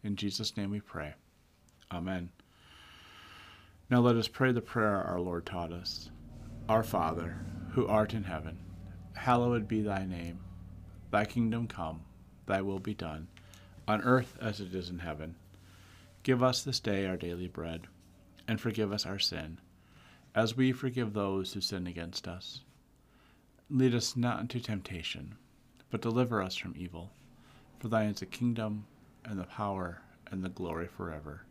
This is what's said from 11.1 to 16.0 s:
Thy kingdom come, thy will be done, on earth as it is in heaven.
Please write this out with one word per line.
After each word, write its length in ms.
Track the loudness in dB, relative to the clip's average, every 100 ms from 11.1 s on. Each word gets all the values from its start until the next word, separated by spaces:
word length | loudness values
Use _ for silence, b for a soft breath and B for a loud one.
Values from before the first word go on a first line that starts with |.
Thy 140 | 2
kingdom 420 | 2 2 2 2 -2
come, 360 | -4 -6 -6 -12 -20 -20 -18 0
thy 160 | 2
will 160 | 2 -2
be 160 | -4
done, 320 | -4 -4 -6 -10 B B B B B 0
on 120 | 2
earth 360 | 6 6 4 -4
as 200 | -6 -4
it 120 | -4
is 160 | -4 -4
in 120 | -6
heaven. 340 | -6 -6 -8 -10 -18 B B B B B